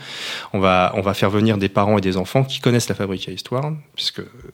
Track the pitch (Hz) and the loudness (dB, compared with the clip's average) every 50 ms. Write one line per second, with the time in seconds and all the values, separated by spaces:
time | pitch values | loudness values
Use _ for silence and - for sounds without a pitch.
0 | - - - - - - - - - - - 101 95 95 92 92 92 - - 107 | -8 -14 -14 -12 -10 -10 -10 -10 -10 -6 -2 2 4 4 6 6 4 4 2 0
1 | 95 101 98 - - 98 101 107 107 110 110 101 98 95 - 104 101 101 107 104 | 0 0 0 2 2 2 4 4 4 4 4 2 0 0 2 2 2 4 4 2
2 | 92 95 92 95 90 - - 131 139 135 - - - 131 120 120 113 - 113 - | 2 2 0 0 -2 0 2 0 0 0 -2 -2 0 2 2 2 0 0 -4 -4
3 | 101 98 95 95 - - 92 90 - - 123 127 143 151 156 151 143 _ - - | -4 -4 -6 -6 -8 -10 -12 -12 -10 -6 -6 -6 -4 -6 -8 -8 -12 _ -10 -6
4 | - - - - - - - - - - | -6 -6 -6 -8 -14 -14 -16 -20 -20 -20